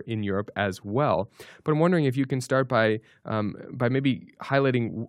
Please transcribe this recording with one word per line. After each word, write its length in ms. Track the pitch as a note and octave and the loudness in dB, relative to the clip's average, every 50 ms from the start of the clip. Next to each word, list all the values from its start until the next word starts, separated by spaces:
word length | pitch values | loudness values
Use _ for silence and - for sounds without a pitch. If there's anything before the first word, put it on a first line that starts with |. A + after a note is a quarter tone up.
| - | -2
in 160 | A2+ A2+ G#2+ G#2 | -4 -6 -4 -2
Europe 260 | G2 F#2+ G2+ G#2 - - | -2 -2 -2 -4 -4 -4
as 280 | G2 G#2 G2 F#2 - - | -2 -2 -2 -4 -6 -8
well. 460 | G2+ G#2 C3+ D3+ B2 F2+ E2 A2+ - _ - - - - - _ | -4 -2 0 2 2 2 0 0 -4 _ -18 -20 -20 -20 -6 _
But 100 | - D3+ | 0 2
I'm 60 | D3+ | 4
wondering 260 | E3 F3+ F#3 E3 C#3+ | 4 4 4 4 2
if 120 | C3 B2 | 2 2
you 80 | C#3 C3+ | 0 -2
can 160 | C3+ C3+ C3 | -2 -2 -4
start 260 | - - C3 C3+ C3 | -2 0 0 0 2
by, 340 | A#2+ B2+ A2+ A2 A2 A2 A2 - - _ _ - | 2 2 4 4 4 2 0 -4 -12 _ _ -8
um, 300 | - A2 G#2+ G#2 G2 - - - - - | -4 -4 -2 -2 -2 -4 -8 -12 -12 -4
by 140 | B2 B2 A#2+ | -2 0 0
maybe 400 | C3 C3+ C#3 C3+ A2+ - - - - - | 0 2 2 0 0 -2 -6 -14 -18 -16
highlighting, 460 | - - C#3 C#3 C#3 C3+ B2+ A#2+ A2+ | -4 0 2 2 4 4 2 2 0
w-, 200 | - - A2 A#2 | -2 -4 -8 -8